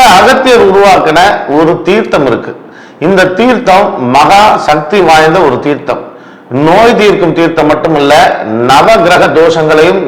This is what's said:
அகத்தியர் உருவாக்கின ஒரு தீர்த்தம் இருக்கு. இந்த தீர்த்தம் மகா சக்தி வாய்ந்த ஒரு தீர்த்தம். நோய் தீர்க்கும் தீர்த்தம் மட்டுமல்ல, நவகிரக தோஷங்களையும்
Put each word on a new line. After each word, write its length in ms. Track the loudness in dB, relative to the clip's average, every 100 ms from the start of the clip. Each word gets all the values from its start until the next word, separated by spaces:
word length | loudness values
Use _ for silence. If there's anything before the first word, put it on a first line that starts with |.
| 4 4
அகத்தியர் 500 | 2 0 2 2 2
உருவாக்கின 480 | 2 2 2 0 0 0 -2 -4
ஒரு 340 | -2 0 -2
தீர்த்தம் 420 | -2 -2 -2 -2 -2
இருக்கு. 300 | -4 -8 -16 -20 -20 -20 -8
இந்த 260 | -2 0 0
தீர்த்தம் 840 | 0 0 0 0 0 0 -4 -2
மகா 480 | 0 2 2 2 0
சக்தி 440 | -2 -4 -2 0
வாய்ந்த 380 | 2 2 2 0
ஒரு 200 | 0 -2
தீர்த்தம். 420 | -4 -6 -6 -8 -10 -20 -20 -20 -10
நோய் 460 | -4 0 2 2 2
தீர்க்கும் 380 | 0 0 -2
தீர்த்தம் 340 | -2 -2 -2 -2
மட்டுமல்ல, 720 | -2 -2 -2 2 2 2 -2 -6 -4 0
நவகிரக 600 | 2 2 2 2 0 0
தோஷங்களையும் 760 | 2 2 0 0 2 2 0